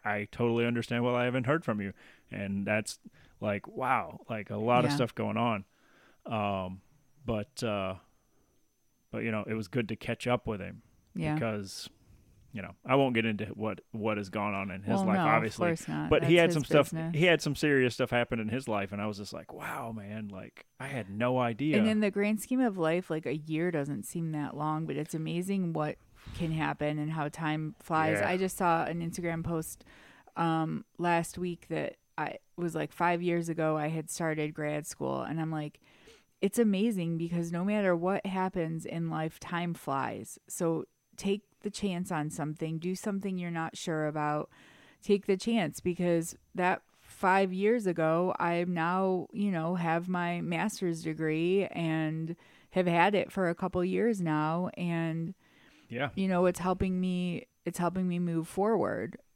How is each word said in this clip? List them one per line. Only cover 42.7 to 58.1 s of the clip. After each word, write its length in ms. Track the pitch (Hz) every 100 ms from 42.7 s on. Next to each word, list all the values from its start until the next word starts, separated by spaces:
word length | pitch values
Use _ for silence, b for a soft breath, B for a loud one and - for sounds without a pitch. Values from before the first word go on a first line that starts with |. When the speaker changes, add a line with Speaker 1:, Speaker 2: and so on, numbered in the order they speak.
| 160
Speaker 2:
do 160 | 175
something 440 | 185 220 196 196 185
you're 100 | 175
not 260 | 165 165 -
sure 300 | - 156 151
about, 460 | 151 151 151 - B B B B B
take 240 | - 202 -
the 100 | 190
chance, 420 | - 233 180 -
because 560 | 180 175 175 170 165 - _
that 300 | 185 180 - - _
five 520 | - - 190 190 190
years 360 | 185 202 240 196
ago, 480 | 165 160 165 180 -
I 240 | 170 170 175
now, 600 | 175 165 185 190 185 -
you 160 | 226 202
know, 240 | 175 160 180
have 320 | 165 165 180
my 340 | 180 175 170
master's 600 | 165 170 202 - 180 165
degree 640 | 160 156 160 156 175 190 185
and 640 | - 165 160 156 160 160 175 b b b
have 140 | 185 180
had 300 | 170 180 202
it 160 | -
for 180 | - 180
a 60 | 170
couple 280 | 185 180
years 380 | 180 185 220 208
now. 480 | 170 151 156 165 180 -
And, 560 | 175 165 165 160 165 - b b b b -
Speaker 1:
Yeah. 200 | 120 143
Speaker 2:
you 140 | - 190
know, 180 | 180 180
it's 140 | 180
helping 400 | 180 185 190 185
me, 480 | 185 180 180 170 - _ -
it's 140 | 175
helping 280 | 175 185
me 120 | 185